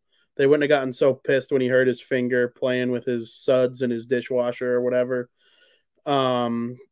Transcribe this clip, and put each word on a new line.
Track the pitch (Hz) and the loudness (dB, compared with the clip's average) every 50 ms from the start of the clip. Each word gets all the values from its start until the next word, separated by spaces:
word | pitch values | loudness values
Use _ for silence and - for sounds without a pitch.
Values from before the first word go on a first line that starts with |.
| _ _ _ _ _ _ _ | _ _ _ _ _ _ _
They | - 139 | 2 4
wouldn't | 139 151 147 143 | 4 4 4 4
have | 143 151 | 4 2
gotten | 139 131 131 | 2 0 -2
so | 120 - 151 135 127 | -2 2 2 2 2
pissed | - - - 139 131 - - | 0 0 0 0 0 0 0
when | 143 131 | 0 0
he | 127 123 | 2 2
hurt | 131 127 131 | 4 4 4
his | 127 120 - | 2 0 -2
finger | - - 135 127 123 123 127 123 123 123 | -4 -4 -2 -2 0 0 0 0 0 -2
playing | - - 135 127 127 127 127 123 | -4 -4 -2 -2 0 0 -2 -2
with | 123 117 - | -4 -4 -4
his | 131 123 117 113 - | -4 -4 -4 -6 -8
suds | - - - 143 131 127 127 123 127 123 | -12 -6 -2 0 2 2 2 0 0 -2
and | 131 120 | -4 -4
his | 117 113 113 | -4 -4 -4
dishwasher | 120 131 123 117 - 131 123 120 123 120 - 127 123 123 | -2 -4 -2 -2 -2 -2 -2 -2 -2 -4 -4 -2 -2 0
or | 123 | 0
whatever. | 123 123 123 123 123 127 127 123 120 - _ _ _ _ _ _ _ _ _ _ _ _ _ _ - | 0 0 0 0 0 0 -2 -4 -6 -8 _ _ _ _ _ _ _ _ _ _ _ _ _ _ -4
Um, | 151 143 135 131 127 127 120 120 117 117 117 117 120 127 - - _ | -2 0 2 2 2 0 0 0 -2 -2 -4 -6 -8 -10 -12 -18 _